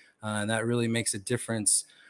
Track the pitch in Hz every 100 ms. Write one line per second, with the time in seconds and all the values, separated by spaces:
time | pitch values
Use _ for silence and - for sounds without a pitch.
0 | - _ 107 104 104 113 117 120 117 117
1 | 107 107 95 123 - 113 101 - - -
2 | -